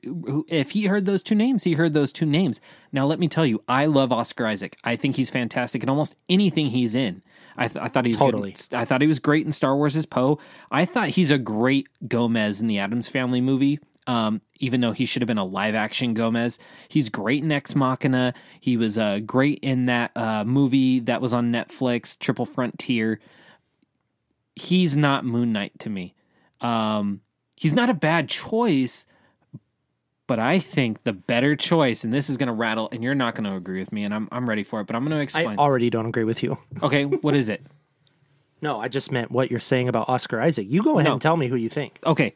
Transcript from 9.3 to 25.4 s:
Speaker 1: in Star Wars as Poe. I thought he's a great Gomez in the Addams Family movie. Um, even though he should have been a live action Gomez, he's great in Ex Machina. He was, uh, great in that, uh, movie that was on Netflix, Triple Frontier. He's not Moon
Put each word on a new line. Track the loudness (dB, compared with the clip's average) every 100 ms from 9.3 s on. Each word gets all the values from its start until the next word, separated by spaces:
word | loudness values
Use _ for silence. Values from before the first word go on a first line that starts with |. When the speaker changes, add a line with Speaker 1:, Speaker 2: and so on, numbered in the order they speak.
| 2
Speaker 1:
in | 0
Star | 0 2
Wars | 2 2 0
as | -2
Poe. | 2 2 2 -4 -20 -4
I | 0
thought | 0 0 0
he's | 2 4
a | 4
great | 2 2 2 2 -2 -10 -4
Gomez | 0 2 2 0 0
in | -2
the | 0
Addams | -2 -4 -4
Family | -4 0 0
movie. | 2 2 2 0 _ _ -2
Um, | 0 0 -2 -6 -8
even | -2 0
though | 0
he | 0 -2
should | -2
have | -2
been | -2
a |
live | -2 -4 -4
action | -2 -4 -4 -4
Gomez, | -2 0 0 -2 -6 -14 -20 -4
he's | -2 -2
great | -2 -2 0
in | 0
Ex | -2 -2
Machina. | 0 0 0 0 2 0 -4 -14 -8
He | -2 0
was, | 0 0
uh, | 0 -2 0
great | 2 2 0
in | -2 0 2
that, | 0 0 -2
uh, | -2 -2
movie | 0 2 2 4 4 2
that | 0 -2
was | 0
on | 0 0
Netflix, | -2 -4 -4 -2 -2 -4 -8
Triple | -4 -2 -2
Frontier. | -4 -4 -4 -2 0 0 -2 _ -20 -20 -20 _ _ _ _ _ _ _ _ _
He's | -12 0 2 4 4
not | 2 2
Moon | 0 0